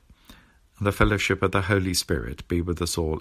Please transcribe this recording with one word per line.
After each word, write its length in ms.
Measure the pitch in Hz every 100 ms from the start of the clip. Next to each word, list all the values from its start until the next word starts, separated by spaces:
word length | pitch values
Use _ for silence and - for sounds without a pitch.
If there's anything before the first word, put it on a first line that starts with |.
| _ _ - - _ _ _ -
and 80 | 101
the 60 |
fellowship 500 | - 107 101 - 95
of 100 | 95
the 100 | 98
Holy 300 | 92 101 92
Spirit 560 | 87 - 76 57 76 -
be 140 | 87
with 180 | 85 82
us 160 | 85 -
all 240 | 78 78